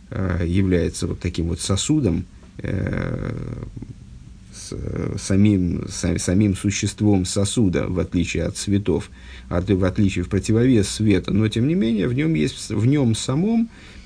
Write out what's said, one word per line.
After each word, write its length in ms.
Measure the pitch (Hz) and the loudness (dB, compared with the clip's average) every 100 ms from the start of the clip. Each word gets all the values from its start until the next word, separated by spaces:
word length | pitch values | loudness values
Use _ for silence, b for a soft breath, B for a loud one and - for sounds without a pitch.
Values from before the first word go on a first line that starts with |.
| - | -10
э, 380 | - 95 87 85 | -6 -2 -2 0
является 580 | 90 92 90 82 - 90 | 2 2 2 2 -2 -6
вот 140 | 92 | -4
таким 280 | 92 85 82 | -4 -2 -2
вот 120 | 85 | -2
сосудом, 640 | - 98 - 156 120 82 - B - - | -2 -2 0 2 2 0 -4 B -20 -10
э, 760 | - 98 95 - 50 - - - 50 - - - - - - - - - - | -6 -4 -2 -4 -4 -4 -6 -6 -8 -10 -10 -12 -14 -14 -18 -18 -20 -20 -20
с-, 220 | - - | -18 -12
э, 440 | - - 82 - 104 | -10 -6 -4 -4 -4
самим, 640 | - 98 104 101 90 82 - | 0 4 6 4 2 -2 -6
са-, 300 | - 87 85 | -4 -2 0
самим 380 | - 92 107 92 | 2 4 4 2
существом 720 | 104 98 104 - 104 98 90 | 0 -2 -4 0 2 2 2
сосуда, 600 | - 101 - 101 78 - | 0 0 2 2 2 0
в 120 | 90 | -2
отличие 460 | 82 87 82 - | -2 -2 -2 -2
от 120 | 82 - | -4 -4
цветов, 540 | - 101 101 78 - B B B - | -2 0 2 -2 -4 B B B -6
от, 180 | 87 95 | -2 2
в 160 | 95 | 2
отличие 400 | 92 92 101 92 | 2 2 2 0
в 60 | 90 | -2
противовес 580 | 98 - 110 123 120 95 | -2 2 4 4 4 2
света. 460 | - 107 95 - | 0 2 2 2
Но, 140 | - 107 | 0 2
тем 200 | 113 127 | 2 0
не 60 | |
менее, 340 | 175 220 226 151 | 2 0 0 0
в 60 | |
нем 180 | 123 156 | 0 0
есть, 380 | 156 147 - - | 0 0 -4 -6
в 160 | 107 113 | 0 2
нем 280 | 147 123 | 4 2
самом, 540 | 110 - 135 202 233 226 B B B | 0 -2 0 0 0 -2 B B B